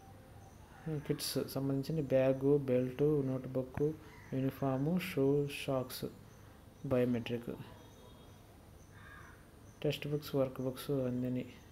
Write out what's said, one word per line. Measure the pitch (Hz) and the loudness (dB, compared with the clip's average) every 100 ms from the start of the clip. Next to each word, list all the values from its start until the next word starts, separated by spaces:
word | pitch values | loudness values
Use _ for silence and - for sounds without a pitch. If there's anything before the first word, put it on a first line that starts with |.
| - - - - - - - - 160 | -20 -20 -20 -20 -20 -20 -20 -14 -6
కిడ్స్ | 151 - 147 - 135 131 | -4 -2 -2 -2 -2 -2
సంబంధించిన | 135 139 139 135 160 135 | -2 0 0 0 -2 4
బ్యాగు, | 131 131 135 139 143 | 6 6 4 4 4
బెల్ట్, | 135 127 127 127 | 4 2 2 2
నోట్‌బుక్, | 147 151 131 131 131 131 131 - 147 156 - - - | 4 4 2 -2 -2 -4 -4 0 0 0 -10 -18 -6
యూనిఫామ్, | 135 131 - 139 131 147 180 | 0 0 0 0 2 2 0
షూ, | - - 135 143 143 - - | 0 2 4 4 2 -2 -2
సాక్స్, | 131 127 - - - - - - - - - 139 | -2 -2 -6 -8 -10 -18 -20 -20 -20 -20 -10 0
బయోమెట్రిక్, | 127 123 120 120 120 - - - - - - - - - - - - - - - - - - - - - - - - | 2 4 2 0 -4 -4 -8 -10 -16 -20 -20 -20 -20 -20 -20 -20 -20 -20 -20 -20 -20 -18 -18 -18 -20 -20 -20 -20 -6
టెక్స్ట్ | 151 139 143 | -4 -2 -2
బుక్స్, | 147 - 143 | -4 -2 0
వర్క్ | 131 131 | 0 0
బుక్స్ | 131 127 - | -4 -4 -2
అందిని | 143 127 123 127 127 127 - - | 0 0 0 -2 -2 -6 -12 -20